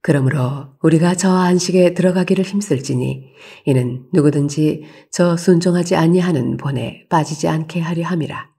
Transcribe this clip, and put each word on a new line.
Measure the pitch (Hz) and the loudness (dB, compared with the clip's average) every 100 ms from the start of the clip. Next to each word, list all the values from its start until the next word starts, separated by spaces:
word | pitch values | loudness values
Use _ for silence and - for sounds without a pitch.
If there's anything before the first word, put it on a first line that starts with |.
그러므로 | - 143 131 143 127 139 139 _ | 0 2 2 0 -2 -6 -12 _
우리가 | 160 160 175 | 2 4 2
저 | 180 190 | 2 2
안식에 | 185 180 180 170 180 180 | 2 2 2 2 4 4
들어가기를 | 175 180 180 180 190 | 4 0 0 0 0
힘쓸지니 | 185 202 202 135 - 123 131 135 - - - - - | 0 -4 -2 -4 -2 -4 -4 -6 -14 -20 -20 -8 0
이는 | 131 123 127 - | 0 0 -6 -2
누구든지 | 180 147 147 143 147 151 151 - - _ | 2 4 2 -2 0 -2 -2 -12 -20 _
저 | - 175 170 | -2 0 2
순종하지 | 175 170 180 175 175 180 | 2 2 2 0 0 2
아니하는 | 165 180 180 151 123 131 | 4 2 2 -2 -2 -4
본에 | 143 131 117 - _ | -4 -6 -8 -12 _
빠지지 | 170 151 151 165 | -2 -2 -4 -4
않게 | 156 156 175 | -4 -6 -6
하려 | 165 170 170 | -4 -4 -4
함이라. | 180 139 - - | -4 -4 -8 -14